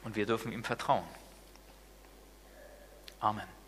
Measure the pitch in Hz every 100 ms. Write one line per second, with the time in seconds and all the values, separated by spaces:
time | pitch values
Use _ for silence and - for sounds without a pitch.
0 | 123 107 104 113 117 110 113 117 - 127
1 | 82 - - - - - - - - -
2 | - - - - - - - - - -
3 | - - 110 107 95 -